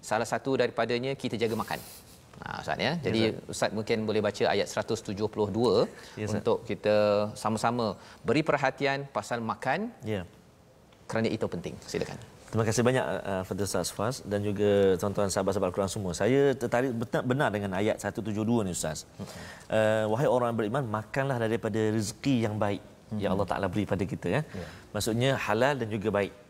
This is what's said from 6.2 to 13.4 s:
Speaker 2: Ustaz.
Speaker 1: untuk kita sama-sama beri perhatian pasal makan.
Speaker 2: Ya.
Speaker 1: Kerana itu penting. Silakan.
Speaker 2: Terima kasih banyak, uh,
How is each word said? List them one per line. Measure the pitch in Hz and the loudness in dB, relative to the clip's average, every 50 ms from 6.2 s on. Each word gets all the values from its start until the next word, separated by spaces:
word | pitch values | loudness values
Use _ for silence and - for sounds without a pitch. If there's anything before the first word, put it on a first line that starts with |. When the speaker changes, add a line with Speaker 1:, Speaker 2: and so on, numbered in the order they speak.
| 107 | -4
Speaker 2:
Ustaz. | 104 107 - | -2 -2 -2
Speaker 1:
untuk | - 120 107 - - - | 2 2 0 0 0 -6
kita | 104 - - 107 104 104 104 104 104 101 104 104 104 - - | -6 -2 2 4 4 6 6 4 4 2 2 -2 -4 -4 -2
sama-sama | 110 110 110 - 120 120 123 117 107 92 - - - - - - - | -2 0 2 2 0 2 2 0 -2 -2 -6 -12 -20 -20 -12 -2 0
beri | 117 143 156 - | 2 2 2 2
perhatian | 143 139 135 131 131 - 139 139 135 139 139 139 - 107 | 2 2 2 0 0 0 0 0 0 0 -4 -6 -6 -6
pasal | 104 - 127 120 117 110 107 | -4 -4 -4 -4 -2 -4 -6
makan. | - - 131 139 170 208 240 226 - - 110 107 | -4 -2 -2 -2 -2 -2 -6 -10 -10 -6 -4 -4
Speaker 2:
Ya. | 98 87 87 - - - - - - - - - - - - - - - - | -4 -4 -8 -14 -20 -20 -20 -20 -20 -20 -20 -20 -20 -20 -20 -20 -20 -14 -4
Speaker 1:
Kerana | - 113 113 110 - 107 | -2 0 0 0 0 -2
itu | - 101 - | -2 -4 -4
penting. | 87 - - - - - - - | -6 -8 -8 -10 -10 -14 -6 -4
Silakan. | - - - - - - - - - - - | -4 -4 -4 -6 -14 -14 -18 -20 -20 -20 -6
Speaker 2:
Terima | - 110 113 104 | -2 0 2 2
kasih | 107 117 117 120 | 4 4 4 4
banyak, | 127 131 90 67 90 92 - - | 4 4 2 0 -2 -4 -4 -4
uh, | 98 92 | -4 -4